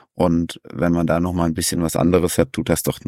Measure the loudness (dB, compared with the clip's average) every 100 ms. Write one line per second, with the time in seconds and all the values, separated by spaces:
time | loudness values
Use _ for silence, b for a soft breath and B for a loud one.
0 | B 0 2 2 -2 -8 -14 -2 0 2
1 | 2 0 0 0 -2 -2 -2 -2 0 0
2 | 2 2 2 0 -2 -2 -2 -2 -2 -4